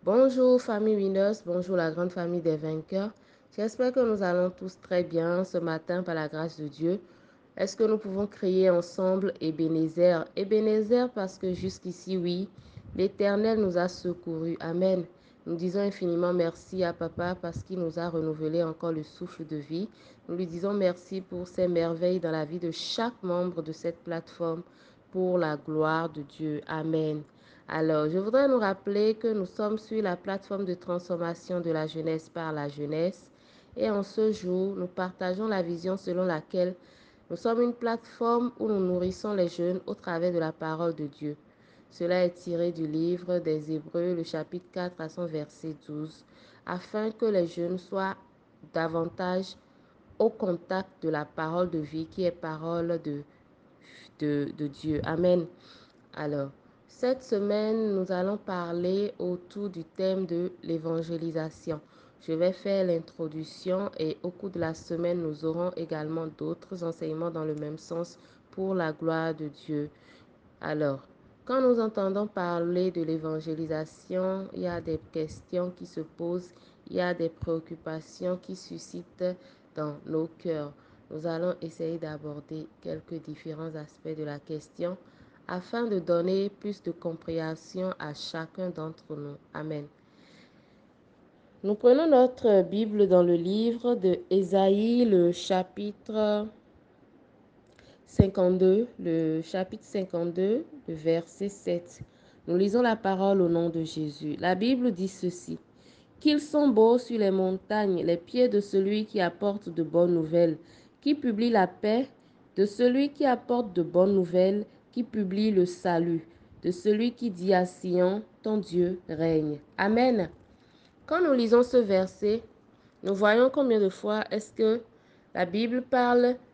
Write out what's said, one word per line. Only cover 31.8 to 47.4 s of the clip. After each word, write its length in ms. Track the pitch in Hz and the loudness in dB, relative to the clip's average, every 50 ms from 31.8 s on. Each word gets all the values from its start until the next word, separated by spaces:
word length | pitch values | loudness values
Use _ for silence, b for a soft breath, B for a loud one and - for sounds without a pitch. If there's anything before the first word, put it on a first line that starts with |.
| 156 156 | -2 -4
jeunesse 400 | 156 160 156 160 160 156 160 - | -6 -4 -4 -2 -4 -4 -6 -10
par 240 | _ 170 165 160 | _ -8 -6 -6
la 160 | 156 151 143 143 | -4 -4 -6 -6
jeunesse. 600 | 143 147 147 143 156 156 165 185 196 - - - b b b b b b b b b | -6 -8 -6 -4 -2 0 -2 -2 -2 -6 -20 -20 b b b b b b b b b
Et 140 | - 214 220 | -2 -2 0
en 140 | 208 202 196 | 0 -2 -4
ce 260 | - - - 220 220 | -4 -2 0 0 0
jour, 460 | 214 208 185 180 180 185 185 196 196 | 0 -2 -2 -2 -2 0 -2 -2 -2
nous 100 | 190 180 | -4 -6
partageons 640 | 180 - - 185 180 180 - 185 180 185 190 220 226 | -6 -4 -6 -6 -6 -6 -6 -4 -4 -4 -2 -2 -2
la 140 | 214 190 | -2 -2
vision 340 | 175 170 175 165 170 185 190 | -2 -2 -4 -6 -4 -4 -4
selon 300 | 196 - 185 180 180 185 | -4 -4 -4 -2 -2 0
laquelle 500 | 180 165 156 - _ - 185 180 180 180 B B B B B B B B B B _ | 0 -2 -2 -4 _ 0 0 0 0 -2 B B B B B B B B B B _
nous 60 | 165 | -12
sommes 260 | 175 - 226 226 226 | -2 0 0 2 4
une 120 | 240 240 | 2 2
plateforme 800 | 233 - 233 233 226 233 - - - - 240 233 233 240 240 247 247 - | 0 -2 -2 -4 -4 -4 -6 -14 -8 -4 0 2 2 2 0 -2 -4 -4
où 80 | 220 220 | -2 0
nous 100 | 214 196 | 0 2
nourrissons 560 | 185 180 180 180 180 185 185 - - 214 208 | 2 2 0 0 0 -2 -4 -4 -6 -4 0
les 140 | 196 180 170 | 0 0 0
jeunes 320 | 175 - 170 180 180 185 - | 0 -2 -2 -2 -2 -4 -6
au 80 | - 208 | -8 -10
travers 380 | - - - 175 165 170 180 | -8 -6 -6 -4 0 0 0
de 60 | 175 170 | 0 0
la 140 | 160 156 | -2 -2
parole 420 | 160 - 160 160 160 156 170 170 165 | -4 -6 -6 -6 -4 -2 -2 -4 -2
de 120 | 151 151 143 | -4 -8 -10
Dieu. 280 | 139 - 151 147 147 - _ b b b b b b b b b | -8 -8 -8 -8 -8 -10 _ b b b b b b b b b
Cela 340 | - - 175 170 180 180 180 | -10 -6 -2 0 2 2 2
est 100 | 180 180 | 2 0
tiré 360 | - - 175 170 165 170 175 | -4 -8 -6 -2 0 0 -2
du 160 | 170 160 160 | -2 -2 -6
livre 540 | 151 151 160 165 170 180 175 180 180 180 175 | -2 -2 0 0 0 -2 -2 -2 -2 -2 -2
des 320 | 160 160 156 156 147 156 | 0 0 -2 -2 -2 -4
Hébreux, 420 | 160 151 151 160 - 175 170 180 180 | -6 -6 -6 -4 -4 -2 -2 -2 -2
le 80 | 170 | -4
chapitre 440 | 165 165 - 160 156 - - 180 180 - | -4 -6 -6 -8 -8 -6 -10 -12 -12 -10
quatre 300 | - 185 180 180 175 175 | -8 -6 -6 -6 -6 -8
à 80 | 160 156 | -12 -10
son 180 | - - 175 | -8 -8 -8
verset 480 | 170 156 156 147 151 - - - 160 151 147 _ - | -6 -6 -6 -8 -8 -12 -12 -12 -12 -12 -12 _ -12
douze, 360 | 151 151 151 156 160 - - B B B B B B B B | -8 -8 -8 -10 -12 -18 -20 B B B B B B B B
afin 440 | - 180 180 - - - 214 214 226 | -8 -8 -8 -8 -6 -6 -4 -4 -4
que 160 | 220 220 240 | -4 -2 0
les 220 | 220 208 185 | 2 2 2